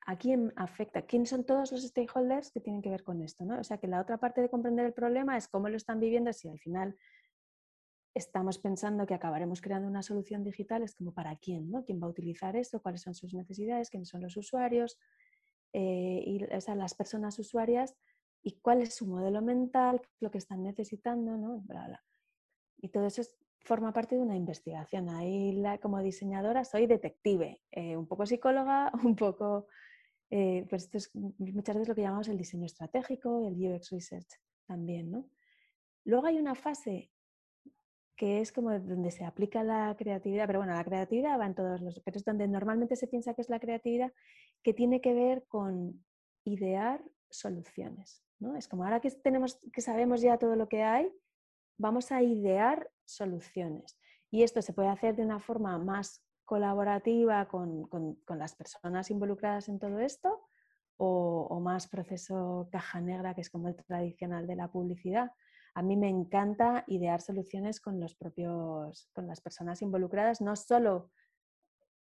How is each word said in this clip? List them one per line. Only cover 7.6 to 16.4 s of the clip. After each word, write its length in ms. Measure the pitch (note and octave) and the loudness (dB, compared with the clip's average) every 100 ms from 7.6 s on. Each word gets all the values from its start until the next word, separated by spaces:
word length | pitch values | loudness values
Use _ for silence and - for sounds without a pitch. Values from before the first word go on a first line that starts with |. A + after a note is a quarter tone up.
| _ _ _ _ _ | _ _ _ _ _
estamos 440 | F3 F3 F#3+ F#3+ F#3 | -10 -6 -2 -2 -2
pensando 480 | G3+ F#3 G#3 G#3 G3 | -4 -2 -2 -2 -2
que 80 | |
acabaremos 460 | F3+ E3+ D3+ F3 F3 | -2 -2 -2 -4 -4
creando 280 | G3 G3 G3 | -4 -4 -2
una 140 | G3 | -4
solución 420 | F#3+ G#3 G3 G#3 | -4 -6 -4 -6
digital, 380 | G3+ G3 G3+ A3+ | -6 -6 -4 -4
es 120 | A3+ | -4
como 200 | - F3 | -8 -10
para 220 | F3 D#3+ D#3 | -8 -8 -8
quién, 340 | - E3+ D#3+ | -6 -6 -4
¿no? 140 | B3 | -6
¿Quién 160 | B3+ F3+ | -4 -6
va 60 | E3+ | -6
a 40 | |
utilizar 460 | E3+ E3+ E3+ F#3+ A3+ | -6 -8 -6 -4 -4
esto? 260 | B3 A3+ | -4 -6
¿Cuáles 180 | F#3+ F3 | -6 -8
son 140 | F#3 | -10
sus 180 | F3 F3+ | -12 -10
necesidades? 560 | F3+ F3+ G3 G#3+ A#3+ A#3+ | -10 -8 -6 -2 -2 -4
¿Quiénes 200 | G3 F3 | -8 -10
son 120 | F3 | -10
los 160 | F3+ G3 | -8 -10
usuarios? 600 | G3+ B3+ B3 A#3+ A#3+ - _ _ _ _ _ _ _ | -4 -2 2 2 0 -4 _ _ _ _ _ _ _
Eh, 500 | G3+ F#3 F3+ F#3 F#3 - | -2 0 0 0 0 0
y, 180 | G3 | -2